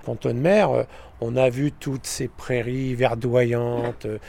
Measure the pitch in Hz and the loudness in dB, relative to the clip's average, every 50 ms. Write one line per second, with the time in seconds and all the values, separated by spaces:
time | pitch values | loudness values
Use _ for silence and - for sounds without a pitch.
0 | - 123 120 - - 131 120 120 139 175 202 214 190 139 123 123 - - - - | -8 -8 -6 -4 -2 -2 -2 0 2 4 4 4 4 4 2 0 -2 -4 -8 -18
1 | - - - - 117 117 120 127 131 131 120 131 143 147 143 - - 143 135 127 | -20 -20 -10 -6 -6 -2 2 4 4 4 4 2 -2 -2 -2 -4 -6 -6 -6 -4
2 | - - - - 135 117 - - - - 127 120 110 120 127 131 131 131 127 120 | -6 -8 -6 -6 -6 -6 -8 -10 -4 -2 -2 -2 -2 -2 -4 -2 -2 -2 2 2
3 | 131 120 117 117 117 123 120 127 123 117 117 120 120 120 120 120 120 120 120 - | 2 2 2 0 0 2 4 4 4 4 2 0 -2 -2 -2 -2 -2 -4 -6 -6
4 | - 107 107 110 - | -8 -8 -8 -8 -10